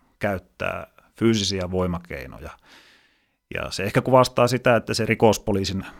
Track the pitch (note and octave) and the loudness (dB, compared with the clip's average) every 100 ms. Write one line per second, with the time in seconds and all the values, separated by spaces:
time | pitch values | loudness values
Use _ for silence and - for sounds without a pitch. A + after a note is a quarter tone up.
0 | _ _ G#2 F#2 - - F#2 F2+ - _ | _ _ -4 -4 -8 -8 -6 -6 -10 _
1 | _ - A2+ A2 G2 F#2+ F2+ F#2 F#2 E2+ | _ -2 2 2 0 -4 -4 -2 -2 -4
2 | - C#2 B1+ - D2+ - _ - _ _ | -8 -14 -14 -14 -16 -18 _ -20 _ _
3 | _ _ _ _ - - - - G2 B2+ | _ _ _ _ -12 -10 -8 -6 -4 -2
4 | A#2 B2+ B2 - A#2+ A#2+ - A2+ - A2 | 4 4 4 2 2 2 2 2 0 -2
5 | A2+ A2+ A2+ G2+ - G2 F#2+ F#2 - - | -2 4 4 4 0 -2 -2 -4 -8 -14